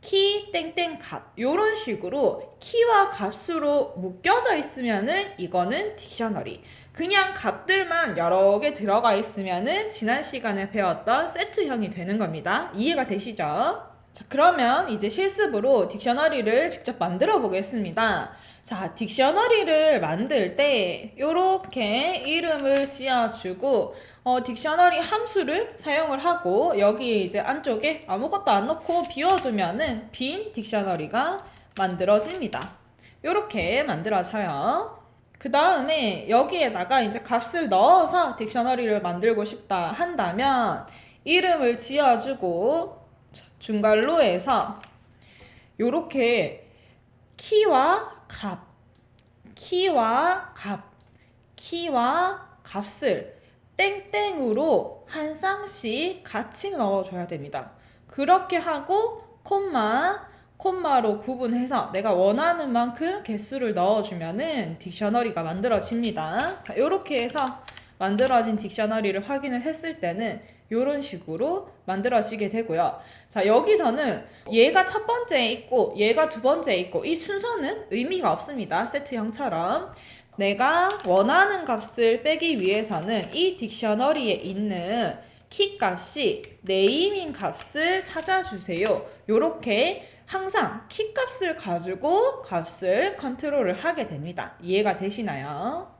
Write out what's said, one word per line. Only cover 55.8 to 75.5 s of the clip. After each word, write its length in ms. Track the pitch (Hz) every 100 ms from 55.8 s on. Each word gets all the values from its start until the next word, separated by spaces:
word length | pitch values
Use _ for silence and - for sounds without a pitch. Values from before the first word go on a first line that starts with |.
| 233 240 339 370
같이 540 | - 220 226 - 392 359
넣어줘야 500 | 208 196 185 180 170
됩니다. 460 | 160 143 143 123 - - _ _
그렇게 500 | - 285 370 370 349
하고 600 | 339 311 294 392 453 - - -
콤마, 840 | - 392 392 277 214 240 339 403 - - _ _
콤마로 600 | 381 370 330 262 226 208
구분해서 720 | - 254 247 240 254 269 -
내가 200 | 190 220
원하는 580 | 180 190 226 320 339 285
만큼 500 | 233 247 240 330 403
개수를 520 | - 214 - 269 240
넣어주면은 1040 | 185 185 214 208 180 165 190 320 294 170 165
딕셔너리가 640 | 185 180 208 233 233 170
만들어집니다. 1160 | 160 180 240 214 - 233 233 156 156 190 311 381
자, 160 | - -
요렇게 460 | 285 381 - 277
해서 400 | 233 311 262 151 - - - _
만들어진 580 | 190 208 262 247 226 214
딕셔너리를 680 | 214 - 214 220 202 190
확인을 380 | 196 277 269 247
했을 380 | 262 311 330 320
때는 400 | 175 175 226 - - - _
요런 300 | 226 262 285
식으로 680 | 277 175 - 160 269 370 - - -
만들어지게 640 | 190 220 240 214 214 202
되고요. 500 | 226 226 165 165 - - - _
자, 180 | 214 196
여기서는 800 | 226 359 427 285 247 285 170 - - -
얘가 360 | 220 262 370 370
첫 200 | 427 440
번째에 440 | 480 466 302 226